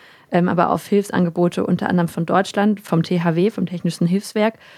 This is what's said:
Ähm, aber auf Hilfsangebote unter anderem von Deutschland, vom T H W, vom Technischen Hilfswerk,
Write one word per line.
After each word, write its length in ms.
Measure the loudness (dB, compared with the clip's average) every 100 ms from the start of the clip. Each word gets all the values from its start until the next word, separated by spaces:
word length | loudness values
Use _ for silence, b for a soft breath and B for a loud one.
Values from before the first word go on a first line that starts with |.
| B B B
Ähm, 160 | 0 2
aber 220 | 2 2
auf 160 | 0 0
Hilfsangebote 760 | 0 0 0 0 2 0 0
unter 260 | -2 -2 0
anderem 180 | 0 0
von 160 | -2 0
Deutschland, 540 | 0 0 0 0 0
vom 220 | -2 -2
T 180 | 0 0
H 160 | 0 0
W, 140 | 0
vom 160 | 0 -6
Technischen 420 | -4 -6 -2 0
Hilfswerk, 460 | 0 -2 0 0 -2 B